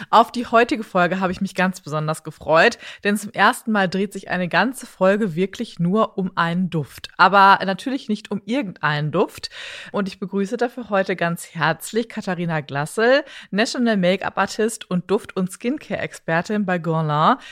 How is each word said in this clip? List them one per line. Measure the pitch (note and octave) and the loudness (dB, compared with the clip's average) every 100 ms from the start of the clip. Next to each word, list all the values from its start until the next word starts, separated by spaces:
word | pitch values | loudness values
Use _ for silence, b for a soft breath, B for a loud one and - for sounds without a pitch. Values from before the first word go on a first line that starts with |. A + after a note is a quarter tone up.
| F#3+ | 2
Auf | G#3 A#3 | 4 4
die | A#3+ A#3+ | 0 2
heutige | A#3 A#3+ B3 | 4 4 0
Folge | G#3+ F#3 F3 F#3 | -2 0 0 0
habe | F#3 | -2
ich | F3+ | -2
mich | F#3+ | -6
ganz | - F#3 - | -2 -2 -2
besonders | - D3+ D#3 D#3+ | -6 -4 -4 -6
gefreut, | - - - D#3+ G#3 - B B | -8 -10 2 6 6 2 B B
denn | G3+ G#3 | -2 -2
zum | G#3 | -4
ersten | - G3+ B3 - | 2 2 2 -2
Mal | G#3+ F#3+ | 0 0
dreht | F#3+ G3+ | 0 -4
sich | G3 - | -6 -6
eine | F3+ F3+ | -4 0
ganze | E3+ A3 B3+ | 0 0 -4
Folge | - - F#3+ G3+ G#3+ | -12 0 2 2 0
wirklich | D#3+ G3 - A#3 - | -2 -4 -4 -10 -4
nur | E3+ G#3+ A3 - | 0 0 0 -2
um | F#3 - | -6 -2
einen | E3+ F3 F3+ | -2 0 -2
Duft. | E3 C#3 - - - | -4 -6 -12 -6 4
Aber | F#3 G3 G3 F#3+ | 6 8 8 6
natürlich | F#3+ F#3+ C#4 C4+ - | 2 -4 -4 -6 -4
nicht | G#3 - | -6 -6
um | G3+ | -8
irgendeinen | - C4 G3+ - D3+ D3 D3+ | -4 -4 -4 -4 -2 0 0
Duft. | E3+ A3+ - - B B B B | 0 -2 -4 -16 B B B B
Und | - F#3+ | -4 -4
ich | - | -6
begrüße | F#3+ G3 G3 A#3 | -6 -4 -2 -2
dafür | B3 B3+ A3+ | -4 -4 -4
heute | G3 F#3+ F3+ | -2 0 -2
ganz | E3+ E3+ - | -2 -4 -8
herzlich | E3 D3+ D#3+ - A3 A#3 | -2 -2 -2 -4 -6 -4
Katharina | - G3+ F3 E3+ D#3 | -8 -6 -4 -2 -4
Glassel, | C#3+ C#3 D3+ - A#3 C#4 D#4 B B | -4 -6 -6 0 2 2 0 B B
National | F#3+ A#3 D4 A#3+ G#3 | -2 -2 0 0 2
Make-up-Artist | F3 F#3+ - - G3 - A3 - - | 2 0 -2 -2 -4 -2 -4 -4 -6
und | F3+ - | -4 0
Duft- | F#3+ - | -2 -2
und | - F#3 | -6 -6
Skincare-Expertin | - A#3+ D4 - G3 D#3+ - - E3 F3 G#3+ F#3+ | -4 -6 -6 -8 -8 -8 -8 -2 -2 -2 -4 -2
bei | F3+ | -2
Guerlain, | E3 D#3+ D#3 D3 F3 C4+ B | -2 -2 0 2 2 2 B